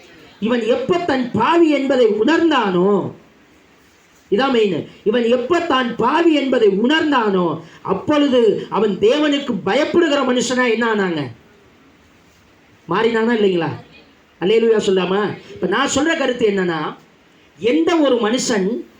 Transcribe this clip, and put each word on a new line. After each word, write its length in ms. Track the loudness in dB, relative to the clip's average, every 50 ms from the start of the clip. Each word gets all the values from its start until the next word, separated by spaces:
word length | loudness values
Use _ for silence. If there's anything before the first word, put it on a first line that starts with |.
| -20 -20 -20 -20 -20 -20 -12 -6
இவன் 240 | -4 -2 -2 -2 0
எப்ப 340 | 0 -2 0 0 -2 -2 -2
தன் 320 | 0 -2 -2 -2 -2 -2
பாவி 400 | -2 -2 0 2 4 4 4 4
என்பதை 360 | 4 2 0 2 2 4 4
உணர்ந்தானோ, 1080 | 4 2 2 2 2 2 2 2 2 2 0 0 0 0 2 2 2 2 0 -2 -4 -10 -14 -20 _ _ _ _ _ _ _ _ _ _ _ _ _ _ _ _ _ _ _ _ -2
இதான் 220 | -2 0 0 2
மெயின், 360 | 2 2 2 0 0 -4 -6 -10 -12 -6 -2
இவன் 200 | -2 0 0 2
எப்ப 360 | 2 0 0 0 0 -2 -2
தான் 360 | 0 0 -2 -2 -2 -4 -4
பாவி 380 | -2 -2 0 0 2 2 2 2
என்பதை 340 | 2 0 0 0 2 2 2
உணர்ந்தானோ, 920 | 2 2 2 2 0 0 0 0 0 0 0 0 0 0 0 -2 -2 -6 -10 -16 -20 -10
அப்பொழுது 840 | -6 -6 -6 -4 -2 -2 0 2 2 2 2 2 2 2 2 0 -4 -6
அவன் 280 | -4 -2 -2 -2 0 2
தேவனுக்கு 560 | 2 2 2 2 0 0 0 -2 -2 -4 -6 -4 -2
பயப்படுகிற 580 | -2 0 0 0 0 2 2 2 2 2 0 0
மனுஷனா 460 | 0 0 -2 -2 -2 0 0 0 0
என்ன 240 | 0 0 0 0 0
ஆனாங்க? 320 | -2 -2 -2 -4 -4 -6 -8 -12 -18 _ _ _ _ _ _ _ _ _ _ _ _ _ _ _ _ _ _ _ _ _ _ _ _ _ _ _ _ _ -4
மாறினானா 480 | -2 0 0 0 0 0 0 0 0
இல்லைங்களா? 340 | 2 2 2 0 0 -2 -4 -6 -10 -14 -20 -20 -20 -20 _ _ _ _ _ _ -4
அல்லேலூயா 400 | -2 0 2 2 4 2 2 2 2
சொல்லாமா? 500 | 0 0 0 0 0 0 -2 -2 -2 -6 -8 -14 -18
இப்ப 160 | -10 -6 -4
நான் 240 | -2 -2 -2 -2 -2 -2
சொல்ற 240 | -2 0 0 -2 -2
கருத்து 300 | -2 -4 -2 0 0 0
என்னன்னா, 480 | 0 0 -2 -2 -2 -4 -6 -8 -10 -12 -20 _ _ _ _ _ _ _ _ _ _ -6
எந்த 360 | -2 0 0 0 0 2 2
ஒரு 200 | 2 2 2 2
மனுஷன் 640 | 0 0 -2 -2 -2 -2 -2 -2 -2 -2 -2 -4 -6 -8 -14 _